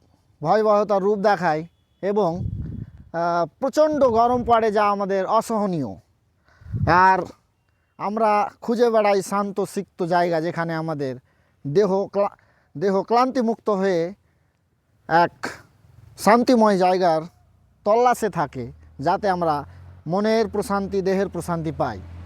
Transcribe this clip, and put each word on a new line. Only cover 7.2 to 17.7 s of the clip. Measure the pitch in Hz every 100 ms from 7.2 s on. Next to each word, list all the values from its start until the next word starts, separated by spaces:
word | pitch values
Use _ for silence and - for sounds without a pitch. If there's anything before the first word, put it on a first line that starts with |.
| - - _ _ _ _ _ -
আমরা | 190 214 220 208 - -
খুঁজে | - 233 240
বেড়াই | 220 208 202
শান্ত | - 202 202 196
সিক্ত | 185 202 185 -
জায়গা, | 170 175 175 165
যেখানে | 170 170 165
আমাদের | 160 160 147 135 127 - _ _ _ 139
দেহ | 160 202 196 185
ক্লা-, | 196 202 - _ _ _ 190
দেহ | 196 190
ক্লান্তিমুক্ত | 170 233 262 262 226 220 -
হয়ে | 196 196 170 170 202 _ _ _ _ _ _ _ _ -
এক | 165 175 - - - _ _ _ _ - -
শান্তিময় | 196 233 247 247 214 190
জায়গার | 185 185 180 160 170 _ _ _ _